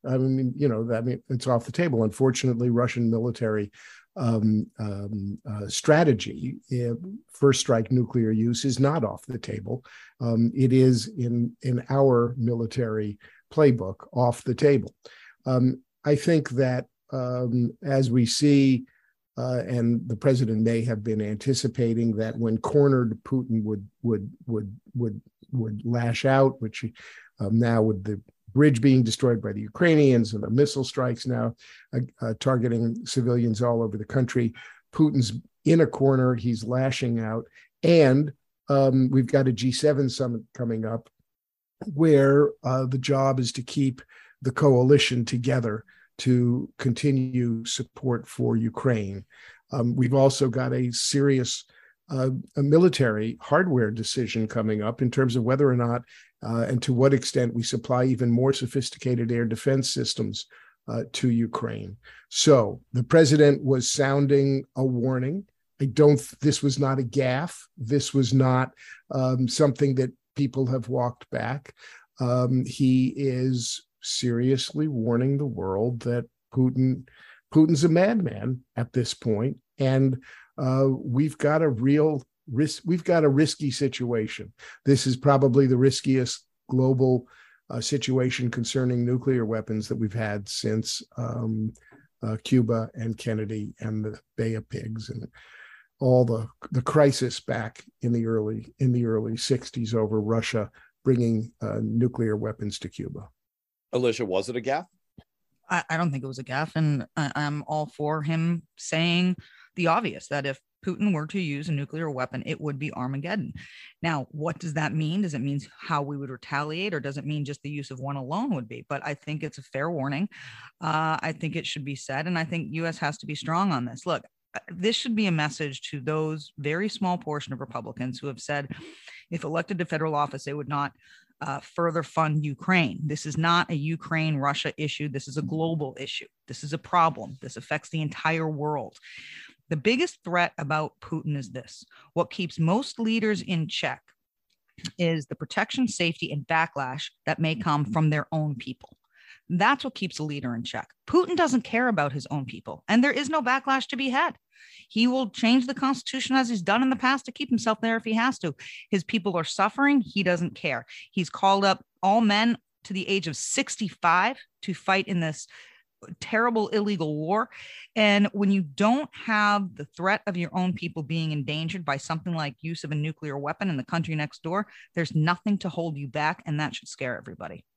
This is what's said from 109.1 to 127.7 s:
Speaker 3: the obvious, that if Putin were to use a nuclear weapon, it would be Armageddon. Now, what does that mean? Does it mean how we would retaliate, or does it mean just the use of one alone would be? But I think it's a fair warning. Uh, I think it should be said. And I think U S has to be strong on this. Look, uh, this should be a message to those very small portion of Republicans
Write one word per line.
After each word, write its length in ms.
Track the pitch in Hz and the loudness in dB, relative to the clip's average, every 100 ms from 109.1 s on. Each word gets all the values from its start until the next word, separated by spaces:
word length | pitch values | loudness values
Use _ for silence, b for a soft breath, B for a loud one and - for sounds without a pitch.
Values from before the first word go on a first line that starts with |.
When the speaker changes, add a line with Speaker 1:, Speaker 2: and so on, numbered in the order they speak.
| 170 180 180 B B B - | 2 2 -2 B B B -2
Speaker 3:
the 120 | 165 | 0
obvious, 400 | 175 214 - - | 2 0 -8 -8
that 180 | 143 139 | -6 -4
if 140 | 135 _ _ - | -8 _ _ -8
Putin 280 | 180 208 | -2 0
were 140 | 165 151 | 0 -2
to 120 | 202 | -4
use 300 | 165 143 156 | -4 -6 -4
a 40 | |
nuclear 360 | 147 139 156 165 | -4 -4 -6 -6
weapon, 320 | 131 127 147 - | -6 -6 -6 -8
it 140 | 160 | -6
would 200 | 151 139 | -6 -6
be 120 | 147 | -8
Armageddon. 600 | - 127 139 156 208 - - B B B B | -6 -6 -6 -6 -6 -6 -12 B B B B
Now, 260 | 165 151 127 | -4 -4 -6
what 280 | 156 151 160 | -6 -6 -6
does 140 | 175 | -6
that 200 | 147 151 | -4 -4
mean? 280 | 156 156 180 | -2 -2 -2
Does 120 | 196 | -4
it 60 | 143 | -4
mean 200 | 139 143 147 - | -4 -6 -8 -18
how 220 | - 156 | -4 -4
we 160 | 143 143 | -4 -8
would 120 | 139 | -10
retaliate, 640 | 127 - 139 151 160 202 | -12 -6 -6 -4 -6 -6
or 60 | 165 | -6
does 180 | 139 139 | -6 -8
it 80 | 143 | -6
mean 200 | 151 143 | -6 -6
just 160 | 143 | -8
the 60 | 143 | -10
use 220 | 147 139 | -10 -10
of 80 | 131 | -10
one 160 | 131 139 | -8 -8
alone 400 | 127 170 269 165 | -6 -6 -4 -4
would 120 | 110 | -6
be? 180 | 120 120 | -14 -8
But 160 | 143 - | -8 -6
I 80 | |
think 300 | 143 - 151 | -10 -8 -8
it's 160 | 156 - | -8 -12
a 40 | |
fair 260 | - 135 151 | -12 -6 -6
warning. 380 | 170 131 143 202 B B B B _ | -4 -4 -4 -4 B B B B _
Uh, 380 | 165 156 160 160 | -4 -2 0 -2
I 120 | 160 156 | -4 -6
think 180 | 160 170 | -6 -6
it 120 | - | -8
should 180 | - 139 | -10 -10
be 100 | 135 | -12
said. 320 | - 135 160 | -8 -6 -4
And 100 | 175 | -4
I 60 | |
think 260 | 160 165 147 | -4 -6 -6
U 140 | 156 165 | -6 -6
S 120 | 160 | -4
has 200 | 147 151 | -6 -6
to 60 | - | -10
be 100 | 147 | -10
strong 360 | 123 165 196 | -4 0 0
on 140 | 143 120 | 0 -4
this. 200 | 120 - | -8 -4
Look, 180 | 151 - _ _ - | -6 -6 _ _ -16
uh, 40 | - | -14
this 260 | 175 196 233 | -4 -2 -2
should 200 | 262 214 | -2 0
be 120 | 208 | 0
a 40 | |
message 500 | 160 151 - 151 131 - | 0 -2 -4 -8 -8 -12
to 100 | 147 | -8
those 500 | 131 156 156 156 147 - | -4 -4 -4 -6 -12 -10
very 320 | 143 160 208 | -6 -4 -4
small 280 | - 185 180 | -4 -4 -4
portion 360 | - 147 - | -6 -8 -8
of 80 | 131 | -12
Republicans 580 | 139 | -10